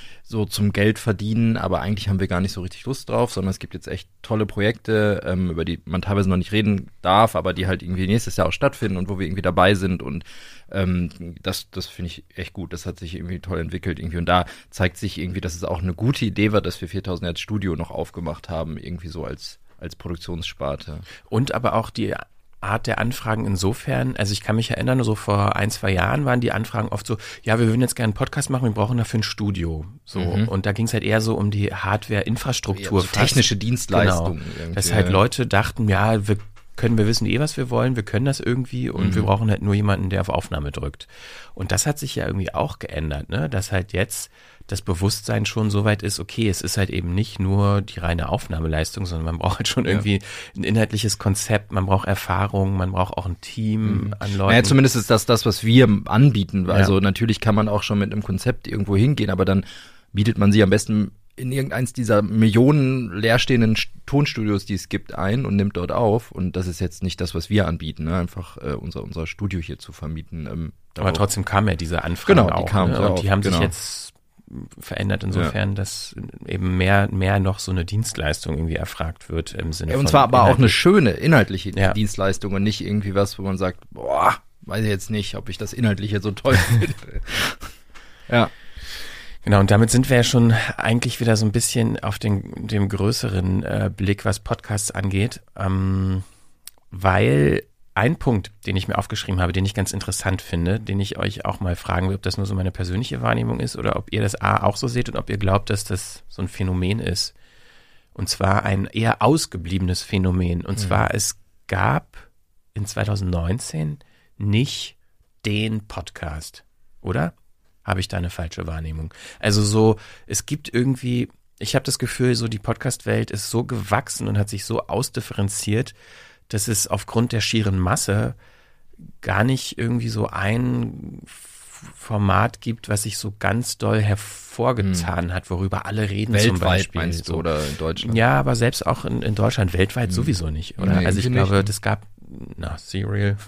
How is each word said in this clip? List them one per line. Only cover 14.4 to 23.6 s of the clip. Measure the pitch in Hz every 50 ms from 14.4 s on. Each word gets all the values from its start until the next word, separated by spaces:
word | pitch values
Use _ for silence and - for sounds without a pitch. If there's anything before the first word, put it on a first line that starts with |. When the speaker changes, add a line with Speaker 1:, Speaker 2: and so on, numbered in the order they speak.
| 87 - - - - _
Speaker 1:
zeigt | - - 92 87 -
sich | - 107 92 - -
irgendwie, | 90 90 92 98
dass | 82 87 82
es | 82 92
auch | - 87 80
eine | 87 92 82
gute | - 110 127 139 - 131
Idee | 101 95 101 104 107
war, | 107 101
dass | - 90 - -
wir | 92 80
viertausend | - 95 - 95 90 80 92
Hertz | 87 85 -
Studio | - - 107 101 95 92 80
noch | 78 87 -
aufgemacht | - - 82 - - 87 85 76 80 - - -
haben, | 82 80 78 80 78 -
irgendwie | - - 87 82 90 80
so | 82 82 73
als, | - 76 - - - - - - - - -
als | - 85 -
Produktionssparte. | - - 87 87 82 - - 87 82 78 - - - 71 69 71 - - 76 76 82 87 - - - - -
Speaker 2:
Und | 110 110 139 135 -
aber | 117 123 107 -
auch | 113 110 -
die | - 120 104 101 - - - - - - - - - -
Art | 98 98 107 113 - 120
der | 110 -
Anfragen | - 120 127 - - 113 110 110 110
insofern, | 107 98 87